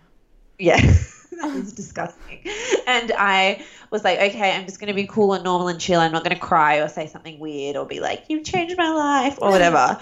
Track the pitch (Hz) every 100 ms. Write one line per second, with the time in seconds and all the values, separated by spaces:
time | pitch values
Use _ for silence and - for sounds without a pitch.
0 | _ _ _ _ _ - 170 - - -
1 | - - _ 339 302 269 208 - - -
2 | 170 - - - 370 415 494 453 - 247
3 | 233 - 196 190 190 202 - - - 214
4 | 202 175 202 226 196 175 185 180 208 196
5 | 196 220 202 185 180 180 180 170 - 175
6 | 165 160 170 170 - 170 151 151 151 -
7 | 151 - 165 151 156 143 139 143 139 139
8 | - - - 311 311 370 339 359 330 320
9 | 294 285 254 277 202 190 170 151 123 -